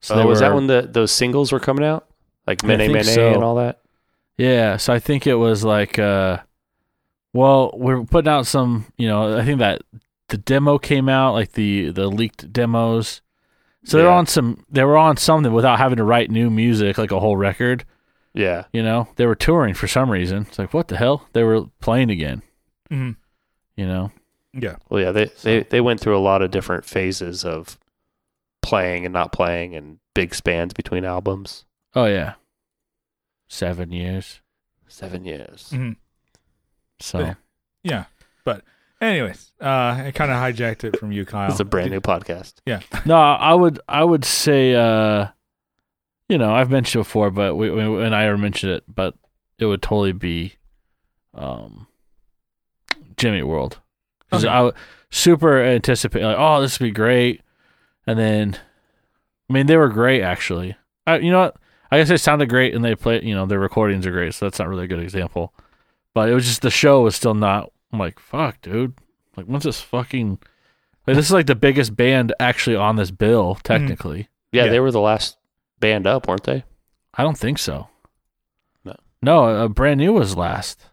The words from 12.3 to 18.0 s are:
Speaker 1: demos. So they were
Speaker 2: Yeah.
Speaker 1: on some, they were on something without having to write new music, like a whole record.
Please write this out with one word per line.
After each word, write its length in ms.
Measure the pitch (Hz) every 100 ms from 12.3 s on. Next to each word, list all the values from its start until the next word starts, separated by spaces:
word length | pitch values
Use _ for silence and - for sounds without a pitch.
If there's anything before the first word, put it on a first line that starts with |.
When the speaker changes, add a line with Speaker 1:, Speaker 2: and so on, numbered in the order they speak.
| - 78
Speaker 1:
demos. 680 | 113 117 117 113 113 110 - _ _ _ _ _ _
So 140 | - 156
they 60 |
were 60 | 175
Speaker 2:
Yeah. 60 | 180
Speaker 1:
on 100 | 170
some, 360 | - 120 117 _
they 140 | 143 135
were 100 | 151
on 200 | 160 143
something 340 | - 160 143
without 280 | 113 127 117
having 180 | 131 123
to 60 |
write 260 | 107 120 117
new 200 | 110 120
music, 460 | 110 113 110 104 98
like 120 | 110
a 80 | 95
whole 160 | 104 101
record. 480 | 98 98 123 123 - _